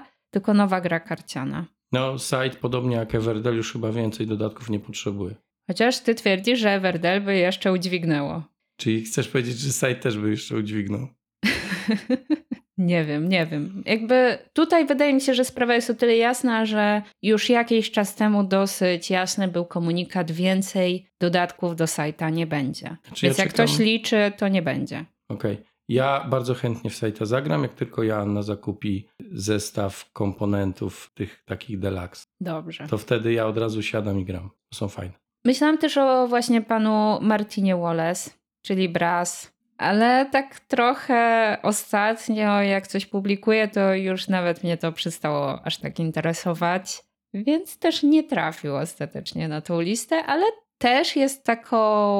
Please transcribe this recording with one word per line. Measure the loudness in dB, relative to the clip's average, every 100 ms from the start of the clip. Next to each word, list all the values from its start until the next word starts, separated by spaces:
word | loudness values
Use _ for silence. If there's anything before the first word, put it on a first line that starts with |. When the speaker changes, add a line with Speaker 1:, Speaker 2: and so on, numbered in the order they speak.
| -4 _ _
Speaker 1:
tylko | -4 2
nowa | 4 4 2
gra | 0 -2
karciana. | -4 -10 -8 -8 -6 -6 -10 _ -4
Speaker 2:
No, | -2 0 -4
Side, | -2 0 0 -2
podobnie | -4 -2 0 -2
jak | 0 -2
Everdell, | 0 0 0 -2
już | -2
chyba | -4 -4
więcej | -2 -2 -2 -4
dodatków | -2 -4 -6 -6
nie | -6
potrzebuje. | -6 -8 -6 -6 -8 -10 _ _ -8
Speaker 1:
Chociaż | 0 0 2
ty | -2 0
twierdzisz, | 0 0 2 2
że | 2
Everdell | 2 0 0 0 0
by | 0 2
jeszcze | 2 0 0
udźwignęło. | 0 0 -2 0 0 -2 -6 -10 _ _ -6
Speaker 2:
Czyli | -2 -2
chcesz | -2 -4 -2
powiedzieć, | -2 -2 -4
że | -4
Side | -2 -2 -2
też | -2 -2
by | -2
jeszcze | -2 -4 -4
udźwignął? | -4 -4 -4 -6 -8 _ _ _
Speaker 1:
<laughs> | -2 -2 -4 -8 -4 -4 -2 -4 -2 -4 -4 -14 _ -2
Nie | 0 2 0
wiem, | -2 0
nie | 2 0
wiem. | -2 -6 -8 -2
Jakby | -2 2 4 4 2 -4
tutaj | 0 4 4 4
wydaje | 4 4
mi | 4
się, | 2
że | 2 0
sprawa | 0 2 2
jest | 0
o |
tyle | 0 4 4
jasna, | 4 2 0 2 0
że | 2 2 2 -2 _
już | 2 2 4
jakiś | 4 4 2 2
czas | 0 0 2
temu | 2 4
dosyć | 4 2 0 2 0 0 0
jasny | 0 0 0 0
był | -2 -4
komunikat, | -2 0 0 -2 -2 -2
więcej | 0 2 2 0 0 0 0 -6 -2
dodatków | 0 2 0 -2 -4 -2
do | -2
Side'a | 0 -4 -2 -2
nie | -2 -2
będzie. | -2 -2 -6 -10 -14 -14
Speaker 2:
Znaczy, | 0 2
Speaker 1:
Więc | 2
Speaker 2:
ja |
Speaker 1:
jak | 0
Speaker 2:
czekam | 4 2
Speaker 1:
ktoś | 4
liczy, | 2 2 2 2 2 2
to | 0
nie | 2
będzie. | 0 -2 -4 -8 -12 _ -12
Speaker 2:
Okej. | -4 -4 -4 -10 _ -2
Ja | 0 2 0 0
bardzo | -2 -2
chętnie | -2 -2 -4 -6
w |
Side'a | -4 -4 -4 -2
zagram, | -2 0 -2
jak | -2
tylko | -4 -8 -2
Joanna | -2 0 -2 -2
zakupi | -2 -6 -6 -6 -4 -4 -6 _ -16
zestaw | -8 -2 -2 -2 -4 -4 -6 -16
komponentów | -4 -4 -2 -2 0 -2 -4 -8 -8 -20
tych | -12 -12 -12 -12
takich | -12 -8 -6
deluxe. | -4 -4 -8 -16 -20 -12
Speaker 1:
Dobrze. | -8 -8 -10 -14 -6
Speaker 2:
To | -6
wtedy | -2 -2 0
ja | 0 0
od | 0
razu | -2 -2
siadam | -4 -4 -2 -2
i | -4
gram. | -8 -10 _ _
To | -8
są | -8
fajne. | -6 -12 -14 _ _ 0
Speaker 1:
Myślałam | 2 2 2
też | 2 2
o | 2 4 2
właśnie | 0 2 0
panu | 2 0 2 2 2 2
Martinie | 2 0 0 -2 0 2
Wallace, | 0 0 -2 -4 -8 _ _ _ -4
czyli | 0 0
Brass, | 0 0 0 -2 -6 -14 _ _ -6
ale | 0 4 4 4 4
tak | 0 -2 -10
trochę | -4 2 2 2 2 2 4 4 2 0
ostatnio, | 0 -2 0 0 2 0 -2 0 2 4
jak | 4 0 0
coś | -6 -4
publikuje, | -4 0 0 2 2 2
to | 2 2 2
już | 0 -2 0
nawet | 0 2 0
mnie | -2 -2
to | -2
przestało | -4 -6 -4 -2 -2 -2 -4 -6
aż | -6
tak | -8 -4
interesować, | -4 -2 -2 -2 -4 -2 0 -2 -4 -14 _ _ _
więc | -6 0 0 -2 -2
też | 0 2
nie | 4 4
trafił | 4 -2 -2 -4 -4 -4
ostatecznie | -4 -6 -10 -8 -10 -6 -6
na | -6
tą | -4 -2
listę, | 0 -2 -2 -2 0
ale | 2 2 -2 _ -2
też | 2 2 2 2
jest | 0 0 -2
taką | -2 0 2 4 4 4